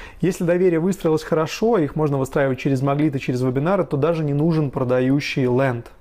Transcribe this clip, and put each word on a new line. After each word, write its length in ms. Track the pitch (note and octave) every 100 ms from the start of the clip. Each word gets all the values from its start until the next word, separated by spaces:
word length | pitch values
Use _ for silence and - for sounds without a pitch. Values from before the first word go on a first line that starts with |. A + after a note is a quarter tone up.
| - -
Если 240 | E3 F#3
доверие 360 | E3+ F3+ F#3 E3
выстроилось 420 | F3 F#3+ E3 D#3
хорошо, 560 | - D#3+ D#3+ - A3 A3+
их 180 | C#3+ D#3
можно 220 | D3+ C#3
выстраивать 400 | C3 D#3 C3+ B2+
через 240 | D3 C3+
Магнит 340 | C#3 C#3+ D#3 C3+
и 40 |
через 200 | - B2
вебинары, 440 | B2+ C3 D3+ G3
то 120 | C3 D3
даже 260 | D3+ E3
не 120 | D3+
нужен 360 | C#3+ E3 D#3+ D3
продающий 760 | C3+ B2+ B2+ B2+ C#3+ - -
ленд. 460 | B2+ B2 C3+ A#2+ - -